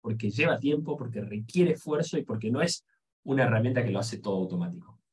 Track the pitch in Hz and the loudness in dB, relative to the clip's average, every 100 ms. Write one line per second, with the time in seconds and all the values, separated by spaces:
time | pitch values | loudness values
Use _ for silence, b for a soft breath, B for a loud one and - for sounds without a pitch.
0 | 113 110 104 110 160 - 139 147 160 135 | -4 -2 -2 2 2 2 2 0 -2 -6
1 | 117 113 101 107 110 180 170 151 - 147 | -6 -6 -6 -8 -2 4 4 4 0 0
2 | 160 143 - 110 110 131 175 - _ _ | 0 -2 -2 -4 0 2 0 -2 _ _
3 | _ _ - 131 117 113 123 123 117 98 | _ _ -2 2 4 4 2 2 0 0
4 | - - 101 95 90 87 87 - - - | -2 -4 -2 -2 0 -2 -4 -6 -16 -20
5 | _ | _